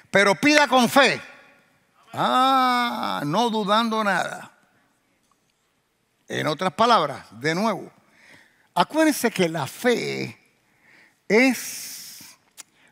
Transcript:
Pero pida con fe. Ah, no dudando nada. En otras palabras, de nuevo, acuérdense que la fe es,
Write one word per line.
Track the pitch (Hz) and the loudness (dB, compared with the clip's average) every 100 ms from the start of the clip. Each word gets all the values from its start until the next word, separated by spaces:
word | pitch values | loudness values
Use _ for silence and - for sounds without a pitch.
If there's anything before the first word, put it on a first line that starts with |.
| _ | _
Pero | 190 202 190 | 0 0 0
pida | 294 302 285 | 2 2 4
con | 254 233 | 2 4
fe. | 269 247 131 - - _ _ _ _ _ _ _ | 4 2 0 -8 -20 _ _ _ _ _ _ _
Ah, | 131 196 254 262 262 254 247 240 240 214 190 147 | -4 0 2 2 2 2 0 -2 -4 -6 -4 -2
no | 185 240 | 0 0
dudando | 220 196 214 233 220 | -2 0 0 0 -2
nada. | 208 180 - - - _ _ _ _ _ _ _ _ _ _ _ _ _ _ _ _ _ _ | 0 -2 -4 -8 -16 _ _ _ _ _ _ _ _ _ _ _ _ _ _ _ _ _ _
En | 123 135 | -4 -4
otras | 156 185 | -2 -4
palabras, | - 233 220 147 120 - | 0 4 4 2 -4 -16
de | 107 147 170 | -6 -4 -2
nuevo, | 220 180 - - _ _ _ - _ _ _ - | -2 -4 -10 -20 _ _ _ -20 _ _ _ 0
acuérdense | 185 302 311 - 233 | 0 2 2 2 -2
que | - 170 | 0 -2
la | 165 131 | -2 -8
fe | - 247 233 143 135 127 - _ _ _ _ _ _ _ _ - | -2 0 0 -2 -6 -8 -12 _ _ _ _ _ _ _ _ 0
es, | 214 262 233 - - - - - - - - _ - - _ _ | 4 4 2 -8 -14 -14 -16 -18 -20 -20 -20 _ -20 -20 _ _